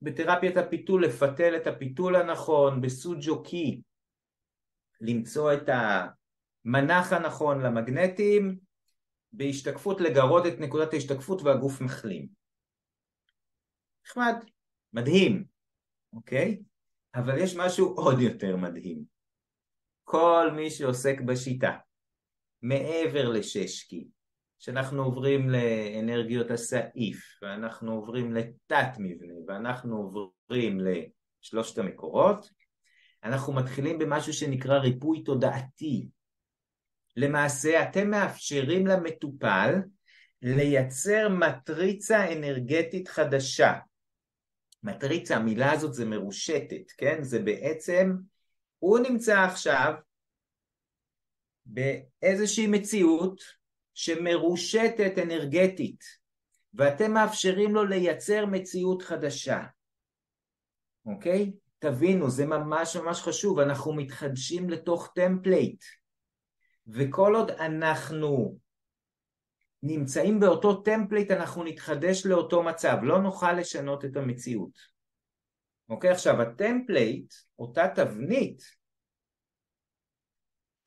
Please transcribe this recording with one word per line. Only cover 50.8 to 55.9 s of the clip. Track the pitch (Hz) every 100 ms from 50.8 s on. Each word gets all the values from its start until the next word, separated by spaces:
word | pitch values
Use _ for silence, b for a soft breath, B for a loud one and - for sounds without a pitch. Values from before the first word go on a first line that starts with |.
| _ _ _ _ _ _ _ _ -
באיזושהי | 110 131 139 - - 180 196 208 226 214
מציאות | 208 202 214 170 165 185 - - - _ _ _
שמרושתת | - - 165 175 170 165 175 - 220 226 226 196 190
אנרגטית, | 170 165 143 156 185 185 110